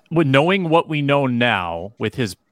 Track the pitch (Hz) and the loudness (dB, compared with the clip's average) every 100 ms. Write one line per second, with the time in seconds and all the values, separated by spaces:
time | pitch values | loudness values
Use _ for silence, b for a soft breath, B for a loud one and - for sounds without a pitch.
0 | - 160 147 135 165 196 165 165 165 151 | -6 -2 2 2 2 0 2 0 0 -2
1 | 143 143 135 120 120 101 87 85 95 - | 0 0 0 0 0 0 -2 -8 -10 -8
2 | 110 - 110 90 _ | -6 -4 -6 -8 _